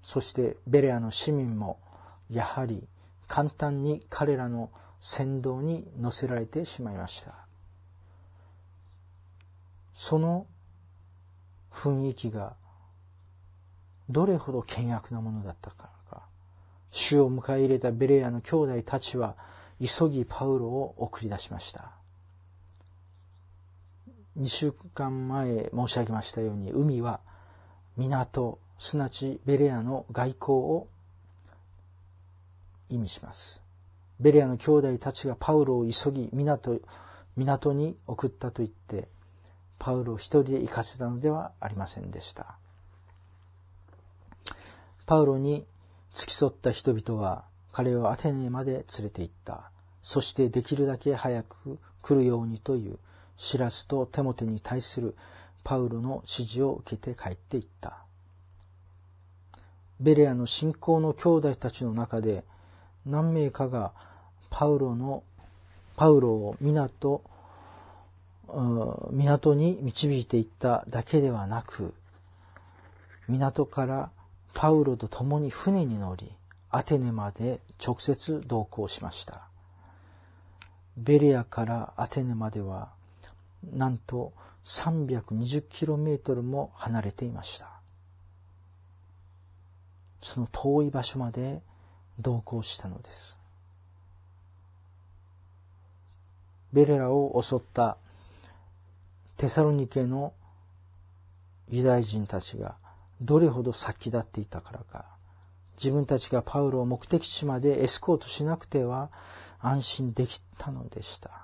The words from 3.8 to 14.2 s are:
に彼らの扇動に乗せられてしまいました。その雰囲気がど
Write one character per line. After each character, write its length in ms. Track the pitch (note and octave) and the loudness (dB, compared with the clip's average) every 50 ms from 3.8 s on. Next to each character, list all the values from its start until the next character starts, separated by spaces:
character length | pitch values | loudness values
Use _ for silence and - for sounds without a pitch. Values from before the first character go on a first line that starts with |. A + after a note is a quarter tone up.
に 220 | C#3 D3 D3+ - - - | 0 -2 -2 -2 -6 -12
彼 280 | - - D3+ C#3+ C#3+ | -4 0 2 2 2
ら 120 | B2+ B2+ B2 | 0 0 -4
の 220 | A#2+ A#2 A2+ - - - - - - - | -4 -4 -6 -8 -12 -20 -20 -20 -20 -16
扇 420 | - - - - C3+ C3+ C3+ C3 | -10 -8 -4 -4 -2 -2 -2 -2
動 180 | B2 C3 B2+ B2+ | -2 -2 -2 -2
に 260 | C#3+ D#3+ E3 D#3+ - - - B2+ | -2 -2 -2 -4 -6 -12 -8 -6
乗 120 | A#2+ A#2+ | -4 -4
せ 160 | - - C#3 | -4 -4 -4
ら 100 | B2 B2 | -2 -2
れ 100 | A#2 A2+ | -2 -4
て 180 | A2+ - D3+ E3+ | -4 -4 -6 -6
し 160 | - - - | -6 -10 -10
ま 120 | B2+ A2 | -10 -8
い 20 | G2+ | -8
ま 120 | F#2 F2+ - | -8 -8 -10
し 140 | - - | -10 -14
た。 120 | - - - - - - - - - - - - - - - - - - - - - - - - - - - - - - - - - - - - - - - - - - - - - - - - - - - - - - - | -16 -18 -20 -20 -20 -20 -20 -20 -20 -20 -20 -20 -20 -20 -20 -20 -20 -20 -20 -20 -20 -20 -20 -20 -20 -20 -20 -20 -20 -20 -20 -20 -20 -20 -20 -20 -20 -20 -20 -20 -20 -20 -20 -20 -20 -20 -20 -20 -20 -20 -20 -20 -20 -20 -14
そ 240 | - - - D#3+ D#3 | -12 -4 0 0 2
の 280 | D#3+ E3+ E3+ F3+ G3+ - - - - - - - - - - - - - - - - - - - - - - - - - | 2 0 0 -2 -6 -10 -20 -20 -20 -20 -20 -20 -20 -20 -20 -20 -20 -20 -20 -20 -20 -20 -20 -20 -20 -20 -20 -20 -20 -20
雰 380 | - - - C#3+ C#3 C3+ C3+ C3+ | -18 -4 -2 0 0 0 0 -2
囲 60 | B2 | -4
気 160 | - - A#2 | -4 -6 -6
が 240 | G#2 G#2+ G2 - - - - - - - - - - - - - - - - - - - - - - - - - - - - - - - - - | -6 -6 -10 -10 -12 -18 -20 -20 -20 -20 -20 -20 -20 -20 -20 -20 -20 -20 -20 -20 -20 -20 -20 -20 -20 -20 -20 -20 -20 -20 -20 -20 -20 -18 -10 -2
ど 160 | B2+ D3 | 2 2